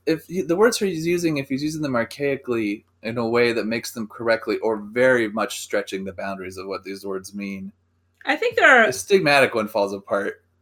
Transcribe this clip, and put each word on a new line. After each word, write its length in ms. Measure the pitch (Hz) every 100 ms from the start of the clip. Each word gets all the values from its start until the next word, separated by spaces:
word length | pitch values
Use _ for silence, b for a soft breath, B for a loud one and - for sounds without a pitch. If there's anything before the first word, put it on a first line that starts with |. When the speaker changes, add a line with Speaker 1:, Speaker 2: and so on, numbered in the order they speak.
| -
Speaker 1:
if 200 | 156 -
he, 160 | 180
the 140 | 165 175
words 220 | 233 233
he's 280 | 196 160 170
using, 320 | 175 170 147
if 100 | 139
he's 140 | 135
using 200 | 151 156
them 140 | 147 120
archaically 880 | 117 - 143 131 - 117 104 104 _ _
in 140 | 110 120
a 100 | 113
way 240 | 120 120
that 120 | 113 104
makes 260 | 113 -
them 140 | 120 107
correctly 520 | - 117 110 113 95
or 180 | 107 107
very 520 | 104 120 127 123 107
much 320 | 110 101 -
stretching 440 | - 104 - 98
the 80 | 95
boundaries 440 | 92 98 95 92 92
of 100 | 98
what 180 | 90
these 200 | 92 98 98
words 280 | 95 95
mean. 380 | 101 98 98 95 - _ _ _ _ -
Speaker 2:
I 100 | 302
think 200 | 466 466
there 260 | 320 247
are 40 | 214
Speaker 1:
The 60 |
stigmatic 600 | - - 196 151 143 123
one 140 | 117 104
falls 240 | 107 101
apart. 500 | 101 - 101 101 - _ _